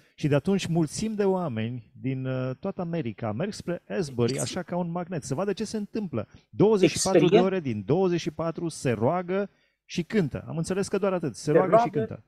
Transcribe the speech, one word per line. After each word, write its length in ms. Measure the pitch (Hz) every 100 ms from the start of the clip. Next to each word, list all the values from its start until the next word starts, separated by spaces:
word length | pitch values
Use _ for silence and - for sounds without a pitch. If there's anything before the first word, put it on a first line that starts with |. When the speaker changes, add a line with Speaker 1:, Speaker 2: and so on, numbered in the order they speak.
| _ -
Speaker 1:
Și 120 | 156
de 80 | 143
atunci 300 | - 196 -
mulțimi 500 | 165 156 - 220 214
de 80 |
oameni 680 | 202 185 170 110 113 123 -
din, 320 | 113 120 131 131
uh, 300 | 131 127 127
toată 220 | 196 196
America 500 | 170 170 117 101 113
merg 220 | 107 196
spre 300 | - - 175 -
Asbury, 440 | 202 151 120 120
Speaker 2:
Ex- 100 | 135
Speaker 1:
așa 220 | 135 185
ca 140 | 170 175
un 140 | 175
magnet, 320 | 175 175 180
să 100 | -
vadă 200 | 143 202
ce 120 | 190 220
se 120 | 220
întâmplă. 500 | 208 226 202 113 101 - _
Douăzeci 400 | 107 196 220 180
și 100 | -
patru 160 | 190 185
de 60 | 165
Speaker 2:
Experien- 180 | 202
Speaker 1:
ore 160 | 190 190
din 240 | 139 107 95
douăzeci 340 | 160 190 175
și 120 | 175
patru 360 | 151 165 160 170
se 240 | - 143
roagă 580 | 110 117 180 180 190 202 _ _ _ -
și 180 | -
cântă. 400 | 170 220 151 - 117
Am 100 | 147
înțeles 300 | 160 190 196
că 100 | 202
doar 160 | 196
atât, 220 | 185 160 101
se 80 |
Speaker 2:
Se 80 | -
Speaker 1:
roagă 240 | 156 185 214
și 140 | 233
Speaker 2:
roagă, 60 | 151
Speaker 1:
cântă. 260 | - -